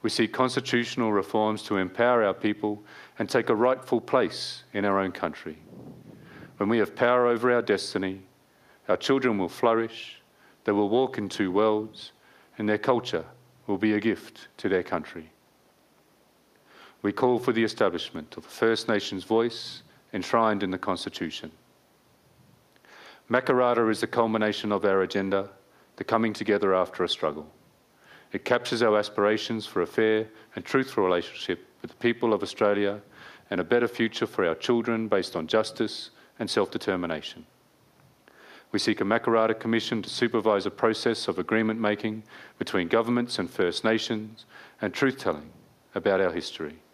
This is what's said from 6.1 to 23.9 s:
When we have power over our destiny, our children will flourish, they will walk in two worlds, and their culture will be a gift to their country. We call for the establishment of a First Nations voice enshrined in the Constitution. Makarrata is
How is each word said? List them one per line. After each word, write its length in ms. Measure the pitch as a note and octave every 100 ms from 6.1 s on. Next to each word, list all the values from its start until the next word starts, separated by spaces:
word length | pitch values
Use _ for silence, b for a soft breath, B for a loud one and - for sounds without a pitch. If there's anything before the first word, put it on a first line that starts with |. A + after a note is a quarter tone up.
| - B B B -
When 120 | G2+
we 80 | A#2
have 180 | G2+ -
power 300 | A#2+ B2 A#2+
over 260 | A#2 B2
our 120 | A#2+
destiny, 580 | A2 G2 - F#2+ F#2 F#2+ - _ _ b b b -
our 100 | -
children 420 | - C3+ C3 G#2
will 100 | F2
flourish, 720 | - A#2 A2+ A2+ - - - _ b b b
they 100 | -
will 160 | G#2 G2+
walk 280 | A#2 C3 C3
in 100 | G2
two 240 | - G2
worlds, 600 | F#2 A2 G#2+ G#2+ - - _ b b b -
and 100 | G#2+
their 80 | G#2+
culture 480 | - B2 B2 E2+ D#2+ - _ _ -
will 140 | G2
be 140 | A2
a 60 | G#2+
gift 500 | A2+ F#2+ - - - -
to 120 | G2+
their 140 | F#2
country. 480 | F2 E2+ D#2+ E2 D#2 _ _ _ _ _ _ _ _ _ _ _ _ _ B B B B
We 120 | G2+
call 260 | G2+ B2+ A#2+
for 120 | B2
the 120 | A2+
establishment 720 | A2 - G2+ E2+ - D#2+ D#2 -
of 80 | -
a 40 |
First 380 | - A2+ A2 -
Nations 360 | G#2 - F#2+
voice 580 | - A2 A#2 - - - - b b
enshrined 480 | G2+ F2 A#2 A2+ G2+
in 80 | F#2+
the 80 | F#2+
Constitution. 760 | - F2+ - - E2 - D#2+ - _ _ _ _ _ _ _ _ _ _ _ _ B B B B _
Makarrata 640 | A#2+ C3 B2+ B2 A#2
is 120 | A2+